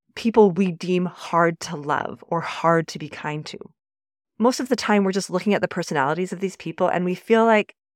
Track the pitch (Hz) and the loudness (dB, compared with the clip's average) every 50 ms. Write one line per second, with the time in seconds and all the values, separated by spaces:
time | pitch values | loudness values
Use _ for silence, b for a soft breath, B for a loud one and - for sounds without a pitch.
0 | _ _ - - - 226 214 240 208 196 165 185 196 185 165 - - 175 180 180 | _ _ -12 -4 -2 2 6 6 6 6 6 2 0 0 -2 -4 -4 -2 0 0
1 | 180 170 - - - - 175 170 170 170 165 - - - 165 151 143 147 143 - | 0 -2 -6 -12 -8 0 2 4 4 4 2 -2 -8 -10 -10 -8 -4 -4 -2 -2
2 | - - - - - - 170 170 - - - - - 165 170 165 160 - - 156 | -4 -6 -10 -12 -8 -6 -6 -4 -4 -6 -8 0 2 2 2 2 0 -4 -10 -12
3 | 151 143 - - - 151 151 151 147 - - - - - _ _ _ _ _ _ | -12 -12 -12 -10 -8 -8 -8 -8 -10 -12 -14 -16 -18 -20 _ _ _ _ _ _
4 | _ _ _ _ _ _ _ - 214 254 254 - 254 - 247 - - - 208 202 | _ _ _ _ _ _ _ 0 0 0 0 0 -2 -2 -2 -2 2 2 2 4
5 | 196 190 190 196 - - 170 180 - 214 196 175 180 170 - 180 165 - 170 143 | 4 2 0 -2 -4 -2 -4 -2 0 2 0 2 0 -2 -4 -6 -6 -2 -2 0
6 | 131 143 156 175 185 180 - 175 196 185 - - - 165 160 - 185 175 - 175 | 0 0 0 -2 -2 -6 -6 -6 -6 -8 -8 -8 -10 -10 -4 0 0 0 0 0
7 | 180 180 180 - _ - 226 226 226 226 220 208 202 - _ _ _ _ _ | 0 -2 -4 -4 _ 2 4 4 6 4 4 4 2 -2 _ _ _ _ _